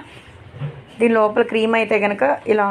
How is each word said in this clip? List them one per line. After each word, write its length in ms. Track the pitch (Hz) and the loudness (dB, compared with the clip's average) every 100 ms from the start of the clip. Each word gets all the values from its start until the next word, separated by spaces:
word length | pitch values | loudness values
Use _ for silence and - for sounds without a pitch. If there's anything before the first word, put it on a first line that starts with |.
| - - - - - - 147 - - - | -4 -20 -20 -20 -20 -12 -12 -12 -20 -2
దీని 140 | 233 226 | 0 2
లోపల 240 | 214 220 226 | 2 0 0
క్రీమ్ 240 | 220 220 226 | 0 0 0
అయితే 180 | 214 220 202 | 0 0 0
కనుక 180 | 202 262 285 - | 0 -2 -2 0
ఇలా 120 | 214 202 | 0 0